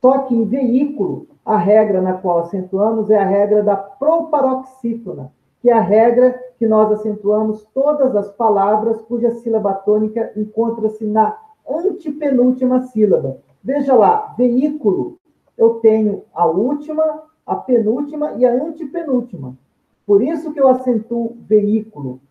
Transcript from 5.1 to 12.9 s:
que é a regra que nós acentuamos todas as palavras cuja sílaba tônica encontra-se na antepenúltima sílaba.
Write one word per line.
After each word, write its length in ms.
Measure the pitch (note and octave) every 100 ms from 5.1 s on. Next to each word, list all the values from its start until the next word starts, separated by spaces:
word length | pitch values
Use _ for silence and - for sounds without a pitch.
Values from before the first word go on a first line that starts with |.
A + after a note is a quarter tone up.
| C#3+ C3 _ _ _
que 100 | A#3+
é 20 |
a 80 | A#3
regra 560 | F3+ G#3 A#3 A#3+ B3+ B3 - _
que 80 | A3+
nós 240 | G#3+ G#3+
acentuamos 720 | G#3 G#3+ G#3 G3 G#3+ A3 G#3+ _
todas 440 | - C#4 D4+ C4+ G#3
as 120 | G3
palavras 680 | - A3+ G3+ G3 G#3+ A3 A3
cuja 280 | - A#3 A3+
sílaba 420 | A#3 A#3 A3 G3
tônica 580 | F#3+ - G#3+ G#3+ A3+ A3 G#3
encontra-se 680 | G#3+ - A3+ A3+ G#3+ - G#3+
na 320 | G#3+ A3 - - _ -
antepenúltima 1120 | D#4 F4+ - E4 - D4 C4 B3+ B3+ B3+ B3+
sílaba. 500 | -